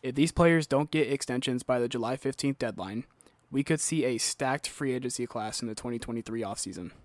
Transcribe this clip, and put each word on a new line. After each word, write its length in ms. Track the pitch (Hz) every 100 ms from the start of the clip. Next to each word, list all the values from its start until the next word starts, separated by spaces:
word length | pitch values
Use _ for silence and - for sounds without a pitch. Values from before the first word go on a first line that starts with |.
If 140 | 131
these 160 | 135 160
players 380 | - 170 165 151
don't 240 | 139 147
get 180 | 156 131
extensions 540 | 139 - 127 131 123
by 160 | - 123
the 80 | 120
July 280 | 123 117 131
fifteenth 440 | 135 131 139 135
deadline, 420 | 120 95 92 107 - _ - _ _
we 140 | 135
could 160 | 139 160
see 240 | - 160
a 140 | 127 117
stacked 500 | - - 131 139 -
free 260 | - 139
agency 320 | 127 127 - 120
class 340 | 117 110 -
in 60 | 117
the 80 |
twenty 240 | 110 120 120
twenty-three 440 | 120 117 110 113
offseason. 500 | 104 101 - 92 87 -